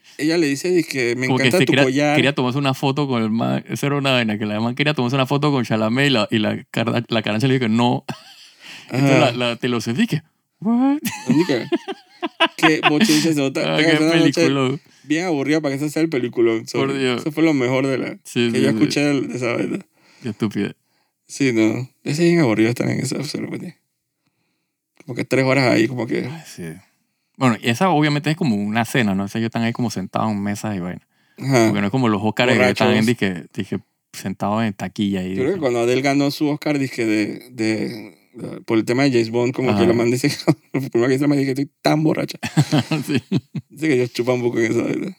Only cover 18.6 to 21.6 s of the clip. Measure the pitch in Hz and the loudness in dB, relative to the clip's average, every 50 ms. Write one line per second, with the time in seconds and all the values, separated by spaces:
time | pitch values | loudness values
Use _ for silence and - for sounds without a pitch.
18.6 | - 135 - 110 151 139 - 147 147 147 143 135 - - - 123 127 117 117 113 | 2 2 2 2 2 2 2 0 0 2 0 0 -2 -4 -6 -4 -4 -4 -2 -2
19.6 | 98 85 87 196 - _ _ _ _ _ _ _ - 110 104 - 117 104 - 107 | -4 -4 -4 -8 -10 _ _ _ _ _ _ _ -8 -8 -6 -4 -4 -2 -2 -2
20.6 | 98 90 - _ _ _ _ _ _ _ _ _ _ - - - 139 131 117 110 | -4 -4 -6 _ _ _ _ _ _ _ _ _ _ -10 -4 0 0 2 4 4